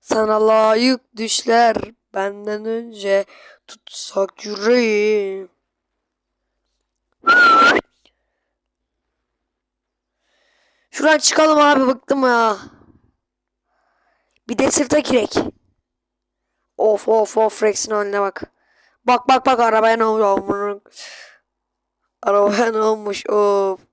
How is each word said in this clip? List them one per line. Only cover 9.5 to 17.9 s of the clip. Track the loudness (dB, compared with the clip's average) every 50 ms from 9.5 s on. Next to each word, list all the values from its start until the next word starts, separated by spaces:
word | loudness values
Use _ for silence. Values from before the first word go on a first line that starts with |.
| _ _ _ _ _ _ _ _ _ _ _ _ _ _ _ _ _ _ _ _ _ _ _ _ _ _ _ _
Şuradan | -10 -2 0 2 2
çıkalım | 2 2 0 2 2 2 4 4 4
abi, | 4 4 4 2 2
bıktım | 0 -2 -4 _ -4 -2 0 0
ya. | 0 2 2 0 0 -2 -4 -10 -20 -20 _ _ _ _ _ _ _ _ _ _ _ _ _ _ _ _ _ _ _ _ _ _ _ _ _ _ _ _ _ _ _ _ _ _ -10
Bir | -4
de | -2 -2 0
sırta | 0 0 0 2 0 0
girek. | 0 0 -2 -2 -2 0 -4 -4 -4 -4 -12 _ _ _ _ _ _ _ _ _ _ _ _ _ _ _ _ _ _ _ _ _ _ _ _
Of, | -2 0 0 0 0 0
of, | 0 0 0 0 0 0
of, | 0 0 0 -2 -2 -2
Rex'in | -2 -2 -2 -6 -4